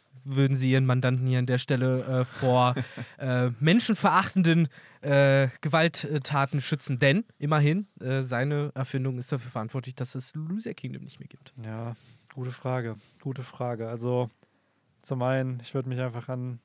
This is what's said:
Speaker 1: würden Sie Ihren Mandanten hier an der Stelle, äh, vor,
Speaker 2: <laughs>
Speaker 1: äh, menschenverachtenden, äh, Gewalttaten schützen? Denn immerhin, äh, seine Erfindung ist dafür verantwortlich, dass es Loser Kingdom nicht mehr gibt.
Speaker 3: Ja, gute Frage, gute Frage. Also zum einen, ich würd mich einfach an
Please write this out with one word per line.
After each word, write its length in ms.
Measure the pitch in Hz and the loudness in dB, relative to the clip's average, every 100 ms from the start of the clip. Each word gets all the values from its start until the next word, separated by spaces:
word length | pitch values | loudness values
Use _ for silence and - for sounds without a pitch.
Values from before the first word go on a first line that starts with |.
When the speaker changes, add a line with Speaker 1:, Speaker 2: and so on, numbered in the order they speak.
| _ 131 135 | _ -16 -4
Speaker 1:
würden 300 | 135 139 135 | 2 2 2
Sie 140 | 131 | 2
Ihren 140 | 131 131 | 4 4
Mandanten 400 | 127 127 127 127 | 2 2 0 0
hier 120 | 127 | 0
an 60 | |
der 140 | 123 123 | 2 0
Stelle, 600 | - 131 131 127 127 131 | 0 0 2 0 0 0
äh, 40 | |
vor, 500 | 127 - 131 123 123 127 123 - | -2 0 4 6 4 2 -4 -10
Speaker 2:
<laughs> 220 | 113 - | -14 -8
Speaker 1:
äh, 320 | 135 127 123 117 | -2 0 0 2
menschenverachtenden, 1080 | 151 220 - 220 156 165 196 190 165 165 160 - - _ | 4 4 4 2 4 4 2 2 4 4 2 -2 -20 _
äh, 460 | 147 143 139 135 135 - | 2 4 6 6 2 -2
Gewalttaten 1040 | 156 160 165 - 147 151 - 147 139 147 | 0 2 2 0 -4 -4 -2 -2 0 -2
schützen? 360 | - 151 - 131 | -2 -2 -2 2
Denn 260 | 139 165 - - | 4 4 0 -4
immerhin, 500 | 147 156 147 175 202 - | 0 4 4 2 -2 -8
äh, 220 | 127 135 | -4 -2
seine 500 | 127 123 139 147 147 | -2 -2 0 -2 -2
Erfindung 440 | - 135 139 131 127 | -4 -4 -2 -2 -4
ist 120 | 123 | -4
dafür 200 | 139 120 | -6 -6
verantwortlich, 440 | 123 110 135 123 | -8 -6 -6 -8
dass 200 | 127 127 | -8 -8
es 200 | 131 - | -8 -10
Loser 380 | 156 156 202 226 | -8 -6 -6 -8
Kingdom 300 | - - 65 | -10 -10 -12
nicht 160 | - - | -14 -18
mehr 80 | - | -20
gibt. 240 | - - - | -20 -20 -16
Speaker 3:
Ja, 320 | 110 110 117 113 _ _ _ | -12 -10 -10 -12 _ _ _
gute 180 | - 127 | -12 -10
Frage, 440 | 120 131 127 117 104 _ _ | -8 -6 -4 -6 -10 _ _
gute 220 | 139 131 | -10 -10
Frage. 440 | 123 - 123 117 113 | -10 -8 -6 -6 -8
Also 400 | 120 120 123 123 _ _ _ _ _ _ _ | -6 -2 0 -2 _ _ _ _ _ _ _
zum 180 | - 131 | -8 -2
einen, 400 | 127 131 131 127 | 0 0 -2 -6
ich 140 | 131 | -6
würd 120 | 139 131 | -6 -4
mich 140 | 127 | -4
einfach 300 | 127 117 117 | -4 -6 -8
an 280 | 127 127 120 | -8 -8 -10